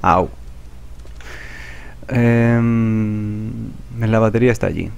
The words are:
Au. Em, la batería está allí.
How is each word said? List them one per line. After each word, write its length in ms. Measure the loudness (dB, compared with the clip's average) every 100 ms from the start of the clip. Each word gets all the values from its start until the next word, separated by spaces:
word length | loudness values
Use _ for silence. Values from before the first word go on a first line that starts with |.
Au. 280 | 6 4 4 -4 -14 -14 -16 -16 -14 -14 -14 -14 -14 -14 -14 -14 -12 -14 -14 -14 -4
Em, 1400 | 2 4 6 4 4 4 2 2 2 0 -2 -4 -4 -6 -6 -8 -10 -12 -2 2
la 120 | 4
batería 320 | 4 4 4
está 160 | 4 0
allí. 220 | -2 -6